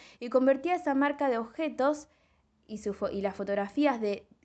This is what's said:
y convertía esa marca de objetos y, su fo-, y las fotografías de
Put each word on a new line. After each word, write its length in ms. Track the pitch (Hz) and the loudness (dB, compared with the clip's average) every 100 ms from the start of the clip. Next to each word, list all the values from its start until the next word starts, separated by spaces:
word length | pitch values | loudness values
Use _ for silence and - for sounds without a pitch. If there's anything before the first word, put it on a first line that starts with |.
| - - | -20 -12
y 100 | 240 | 0
convertía 460 | 254 254 269 330 | 4 4 4 2
esa 180 | 349 302 | 0 2
marca 340 | 269 285 285 277 | 2 2 2 0
de 100 | 233 | 0
objetos 680 | 226 - 311 226 269 302 - _ _ _ _ _ - | -4 -4 -4 0 0 0 -6 _ _ _ _ _ -14
y, 120 | 214 | -8
su 160 | 208 | -6
fo-, 180 | 196 202 | -4 -4
y 100 | 196 | -2
las 140 | 196 185 | -4 -4
fotografías 640 | 196 202 202 - 294 240 | -4 -2 -2 2 2 2
de 260 | 208 202 - _ | -2 -4 -10 _